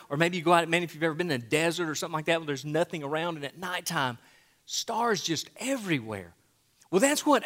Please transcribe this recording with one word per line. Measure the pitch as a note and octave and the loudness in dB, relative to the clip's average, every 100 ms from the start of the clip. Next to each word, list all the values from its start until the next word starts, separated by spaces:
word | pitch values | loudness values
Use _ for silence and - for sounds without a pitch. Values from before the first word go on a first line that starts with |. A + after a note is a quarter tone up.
| - | -4
or | C#3+ | 2
maybe | E3+ F3+ | 2 2
you | |
go | D#3+ | 6
out, | E3+ E3 | 6 6
man, | E3+ | 0
if | E3+ | 0
you've | D#3 | -2
ever | E3 D3+ | -2 -2
been | F3 | -2
in | C3 | -2
a | |
desert | A2+ D3+ E3 E3 E3 | 0 2 2 0 -2
or | C#3+ | -4
something | E3+ | -4
like | D#3+ D#3 | -4 0
that, | E3 | 0
where | D#3 | 0
there's | C#3 D3 | -6 -2
nothing | D3+ E3+ E3 | 0 0 -2
around, | C#3 D#3 E3+ D#3+ | -4 -2 -2 -4
and | C#3+ | -8
at | D#3 | -8
nighttime, | F#3 F3+ F3 E3 C3 A#2 - _ _ _ - | -6 -6 -4 -2 -2 -4 -14 _ _ _ -8
stars | - - A3 A#3 F#3+ | -6 -4 -2 0 0
just | - D#3 - - | 0 -4 -6 -8
everywhere. | A#3+ C4+ G3 D3 A2 G2+ F2 - _ _ _ _ - | -4 -4 0 -2 -2 -8 -10 -18 _ _ _ _ 0
Well, | F3+ | 4
that's | C#4 D4 D4+ | 4 2 4
what | C4 | 4